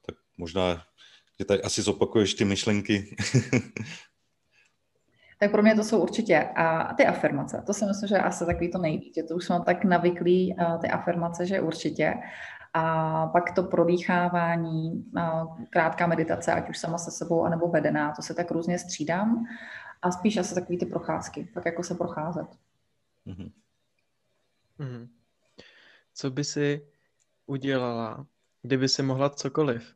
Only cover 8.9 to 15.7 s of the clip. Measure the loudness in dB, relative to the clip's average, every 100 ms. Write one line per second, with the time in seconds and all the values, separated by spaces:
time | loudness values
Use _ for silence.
8.9 | -2 -4 -8 -4 -6 0 0 2 2 4
9.9 | 4 4 2 4 4 4 0 0 0 -2
10.9 | -2 0 0 -2 -2 -2 0 -2 -2 -4
11.9 | 0 0 0 -8 -14 -16 -16 -4 0 2
12.9 | 2 0 0 2 0 2 -2 0 2 4
13.9 | 2 2 2 2 2 0 0 0 -2 -2
14.9 | -6 -6 -4 -2 -2 -6 -10 -2